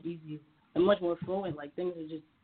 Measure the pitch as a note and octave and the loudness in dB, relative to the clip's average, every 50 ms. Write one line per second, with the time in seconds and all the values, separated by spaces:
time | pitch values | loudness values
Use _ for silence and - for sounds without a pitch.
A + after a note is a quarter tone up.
0 | - E3+ E3+ E3 D#3 D#3 D3+ D3+ - _ _ _ _ _ - D#3 F3+ G3 G#3 G3 | -6 -8 -8 -8 -8 -10 -10 -10 -12 _ _ _ _ _ 2 6 6 6 6 4
1 | F3+ E3+ E3+ - E3+ F3 F#3 G3 G3 F3 D3+ D3 D3 D3 - F3 F3+ F3+ F3 E3 | 4 0 0 0 -2 -2 -2 -2 -2 -4 -4 -6 -8 -8 -6 -4 -4 -2 -4 -6
2 | D#3+ D#3 D#3+ D#3 - _ _ _ | -8 -8 -10 -10 -12 _ _ _